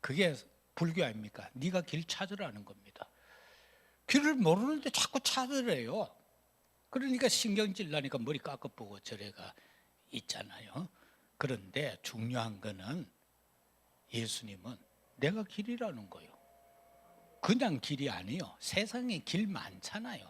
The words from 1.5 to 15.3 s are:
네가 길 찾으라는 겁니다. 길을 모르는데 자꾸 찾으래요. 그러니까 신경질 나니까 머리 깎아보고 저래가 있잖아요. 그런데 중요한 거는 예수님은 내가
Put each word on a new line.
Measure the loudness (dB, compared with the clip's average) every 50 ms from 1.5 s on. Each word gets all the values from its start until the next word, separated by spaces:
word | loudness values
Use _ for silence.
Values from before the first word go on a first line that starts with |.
| -8
네가 | -2 -2 2 2 2 0
길 | 0 -2 -4 -2
찾으라는 | -2 -2 -4 -2 -4 -4 -6 -6 -6 -8 -10 -14
겁니다. | -14 -18 -20 -20 -20 -14 -14 -14 -14 _ -20 -20 -20 -20 -20 -20 -20 -20 -20 -20 -20 -20 -20 -20 _ _ _ _ 6
길을 | 6 6 8 8 6
모르는데 | 8 8 8 8 8 6 2 2 2 0 0
자꾸 | 2 2 2 4 2 2
찾으래요. | 2 2 2 2 0 2 0 0 2 2 2 0 0 -2 -2 -2 -2 -2 -6 -18 -20 _ _ _ _ _ _ _ _ _ _ _ _ _
그러니까 | -4 -2 0 2 2 4 4 4
신경질 | 6 4 4 4 4 4 4 2 2 -2 -4 0 0
나니까 | 0 0 0 -2 -2
머리 | 0 0 -2 -2
깎아보고 | -2 -6 -8 -6 -10 -12 -10 -10 -12 -12 -12 -12
저래가 | _ -10 -10 -8 -10 -12 -12 -12 -14 -14 -14 -16 -20 -20 -20 _ _ _ _ _ _ _
있잖아요. | -8 -8 -6 -6 -6 -8 -6 -10 -12 -16 -16 -10 -8 -8 -8 -8 _ _ -20 -20 -20 _ _ _ _ _
그런데 | 0 0 0 -2 -6 -6 -4 -2 -2 -2 -4 -6 -10
중요한 | -8 -6 -4 -2 -2 0 0 -2 -2 -4 -6
거는 | -6 -8 -6 -6 -6 -4 -4 -4 -6 -8 _ _ _ _ _ _ _ _ _ _ _ _ _ _ _ _ _ _ _ _ -4
예수님은 | -4 -2 -2 -4 -6 -6 -10 -14 -12 -10 -12 -12 -12 -16 _ _ _ _ _ _
내가 | 0 0 0